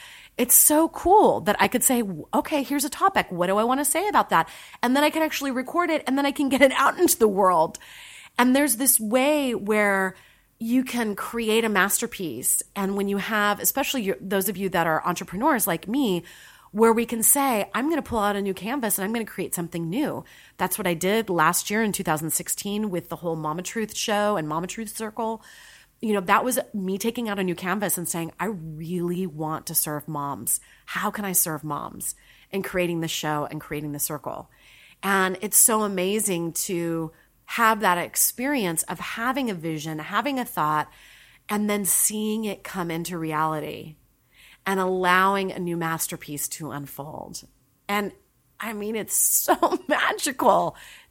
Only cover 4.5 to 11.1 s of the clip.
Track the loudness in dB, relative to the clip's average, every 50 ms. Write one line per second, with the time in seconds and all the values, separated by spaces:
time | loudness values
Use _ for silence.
4.5 | -4 -20 -20 -16 -8 -2 0 2 4 4 4 4 4 2 0 0 -2 -4 -4 -2
5.5 | -2 -4 -4 -2 -2 -2 0 0 0 -2 0 0 0 0 0 0 0 0 0 2
6.5 | 4 6 6 6 6 4 2 2 2 4 2 2 4 4 4 4 4 4 4 6
7.5 | 6 4 2 2 -2 -10 -18 -20 -20 -20 -20 -20 -20 -20 -20 -8 0 2 4 4
8.5 | 6 4 4 2 2 0 2 2 2 2 2 2 2 2 4 4 2 2 0 0
9.5 | -2 -2 -2 0 2 2 4 2 2 2 0 -2 -4 -8 -20 -20 _ _ _ _
10.5 | _ -8 -2 0 2 2 2 0 -2 -2 -2 -2